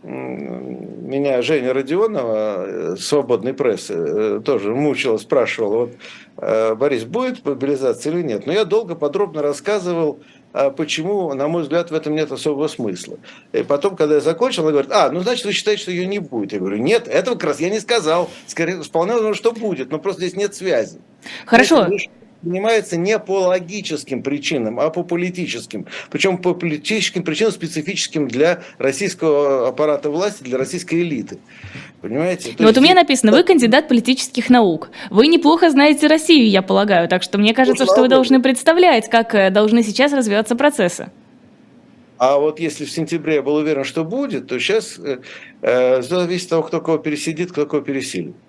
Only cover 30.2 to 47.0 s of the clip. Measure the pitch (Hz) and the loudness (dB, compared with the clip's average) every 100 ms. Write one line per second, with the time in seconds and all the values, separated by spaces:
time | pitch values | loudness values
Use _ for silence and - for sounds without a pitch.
30.2 | 202 202 127 127 131 180 - 165 175 131 | -4 -4 -6 -4 -4 -6 -2 -2 -2 -4
31.2 | 95 95 _ - - - - _ 104 127 | -6 -14 _ -20 -18 -18 -18 _ -8 -2
32.2 | 175 180 120 - 220 233 302 370 320 262 | -2 -4 -8 4 6 8 6 6 4 4
33.2 | 220 247 349 339 233 262 311 240 233 254 | 6 6 6 6 6 4 4 2 2 -2
34.2 | - - 233 247 202 156 - - - 196 | -2 -6 4 6 6 0 -8 -16 0 4
35.2 | 294 339 294 330 339 269 294 285 302 311 | 6 6 4 6 6 6 4 6 4 4
36.2 | 311 311 226 190 190 190 208 180 170 180 | 6 6 8 4 2 2 4 2 2 0
37.2 | - 202 208 226 254 - 254 196 254 262 | 0 2 4 4 4 4 4 6 6 4
38.2 | 247 262 254 247 - 339 359 247 - 233 | 6 4 4 2 2 6 6 4 2 0
39.2 | 226 208 190 202 214 233 214 202 285 277 | 2 2 4 4 4 4 2 2 2 2
40.2 | 220 202 214 240 294 277 180 - - - | 0 0 0 2 2 2 -2 -2 -14 -16
41.2 | _ _ _ _ _ - _ _ _ _ | _ _ _ _ _ -20 _ _ _ _
42.2 | 127 143 151 151 160 - 147 - 160 165 | 2 4 0 -2 -8 -6 -8 -6 -4 -4
43.2 | 147 151 131 151 151 139 135 165 160 247 | 0 0 0 0 0 -2 -4 -4 -4 -4
44.2 | 277 139 117 123 - 226 220 - - 127 | -4 -6 -6 -4 0 -2 -2 -12 -8 -8
45.2 | - - - - - 127 127 131 123 180 | -10 -20 -20 -4 0 2 4 2 0 -2
46.2 | 175 180 175 165 156 165 160 156 | -2 -4 -2 -2 -2 -4 -2 -2